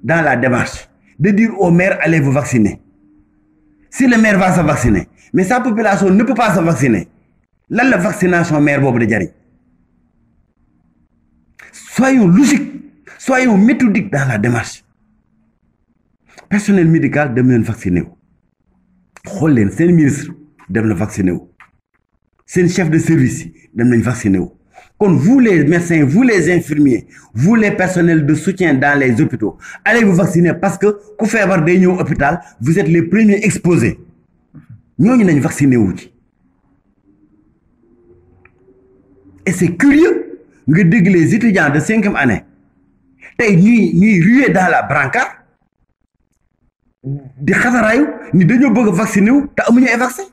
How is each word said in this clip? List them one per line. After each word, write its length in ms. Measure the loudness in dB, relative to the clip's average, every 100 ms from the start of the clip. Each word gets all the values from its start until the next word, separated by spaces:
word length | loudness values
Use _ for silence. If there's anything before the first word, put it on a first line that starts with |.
dans 220 | -2 -2
la 120 | 0 -2
démarche 520 | -2 -2 -6 -10 -20 _ _ _
de 120 | 0
dire 260 | 2 0 0
au 100 | 0
maire, « 280 | 2 0 -2
Allez 180 | -2 0
vous 120 | 0
vacciner. » 480 | -2 -2 -2 -2 -4 _ _ _ _ _ _ _ _ _ _ _
Si 160 | -2 0
le 100 | 2
maire 220 | 2 2
va 160 | 0
se 60 | 0
vacciner, 440 | 0 0 0 -2 -4 _ _
mais 100 | -2
sa 160 | 0 -2
population 480 | -2 -2 -2 0 2
ne 140 | 2
peut 100 | 0
pas 200 | 0 0
se 60 | 0
vacciner, 480 | 0 0 0 -2 -4 _ _ _ _ _ _
lan 220 | -2 0
la 80 | 0
vaccination 600 | -2 -2 0 0 0 0
maire 180 | 0 0
boobu 200 | 0 0
di 80 | 0
jariñ? 180 | -2 -4 _ _ _ _ _ _ _ _ _ _ _ _ _ _ _ _ _ _ _ _ _ _ _ -20
Soyons 540 | -20 -14 -2 0 2 4
logiques, 460 | 4 4 2 -4 -14 -20 _ _ -16
soyons 400 | -4 0 2 2
méthodiques 520 | 2 2 0 0 -4
dans 160 | -4 -4
la 120 | -2
démarche. 440 | -2 -4 -6 -16 _ _ _ _ _ _ _ _ _ _ _ _ _ _ _ -20 _
Personnel 400 | -4 0 2 2
médical, 460 | 2 0 -2 -2
dem 160 | 0 2
leen 120 | 2
vacciner 380 | 0 -6 -4 -4
wu. 100 | -4 _ _ _ _ _ _ _ _ _ _ -20 -16
Xool 260 | -4 0
leen 160 | 0 0
seen 240 | 0 2
ministre, 380 | 2 2 -2 -10 -18 -20 _ _
dem 160 | -4 -2
na 60 |
vacciner 380 | -4 -6 -4 -4
wu. 180 | -4 -10 _ -20 _ _ _ _ _ _ _ _
Seen 220 | -2 0
chef 200 | 0 0
de 100 | 0
service 460 | 0 0 0 -2
yi, 80 | -14 -20 _
dem 140 | -2 0
nañ 120 | 0
vacciner 380 | -2 -4 -2 -2
wu. 140 | -2 _ _ -20 _ _
Kon 140 | 0
vous 280 | 2 2 4
les 220 | 4 2
médecins, 400 | 2 0 0 0 2
vous 160 | 2
les 280 | 2 2 0
infirmiers, 560 | -2 -2 0 0 0 -6 -20 _
vous 200 | -2 0
les 160 | 2 0
personnels 540 | -2 -2 0 0 0
de 100 | 0
soutien 380 | -2 -2 -2 0
dans 260 | 0 0 0
les 220 | 0 0
hôpitaux, 380 | -2 -2 -8 -8 -20 -10
allez 200 | -2 0
vous 100 | 2
vacciner 400 | 2 0 0 0
parce 240 | 0 -4 -2
que 80 | -2 -2 -12 -8
ku 80 | -4
feebar 380 | -2 0 0
day 140 | 0 2
ñëw 200 | 2 0
hôpital, 400 | -4 -2 -2 -4 -10 _
vous 160 | -2 -2
êtes 100 | 0
les 140 | 0
premiers 420 | 0 2 2 2
exposés. 540 | 0 -2 0 0 0 -4 -16 _ _ _ _ -20 _ -20 _ -2
Ñooñu 260 | 2 2
nañ 160 | 2 0
vacciner 360 | -2 -2 0 2
wu 180 | 0 -4
ci. 140 | -14 _ _ _ _ _ _ _ _ _ _ _ _ _ _ _ _ _ _ _ _ _ _ _ _ _ _ _ _ _ _ _ _ _
Et 80 | -8
c'est 240 | -2 -4 0
curieux 640 | 2 4 2 0 -6 -18 _ _ -2
nga 160 | 2
dégg 220 | 2 2 2
les 260 | 2 2
étudiants 360 | 0 0 0 0
de 80 | -2
cinquième 380 | -2 -2 -2 -2
année 260 | -2 -4 -8 _ _ _ _ _ _ _ -20 _
tey 160 | 0 4
ñuy, 360 | 4 4 2
ñuy 260 | 2 2 2
ruer 280 | 4 2 2
dans 180 | 0 0
la 120 | 0
brancard 640 | -2 -4 -2 -4 -6 -10 _ _ _ _ _ _ _ _ _ _ _ _ _ _ _ _
di 480 | -12 -12 -14 -10 -4
xataraayu 540 | -2 0 0 0 0 -2 -4 -2
ni 120 | 0 2
dañoo 240 | 2 2
bëgg 160 | 2 0
a 40 |
vacciner 380 | -2 -2 0 2
wu 160 | 2 0
te 80 | -4 0
amuñu 180 | 2 2
ay 100 | 0
vaccin. 260 | -4 -6 -16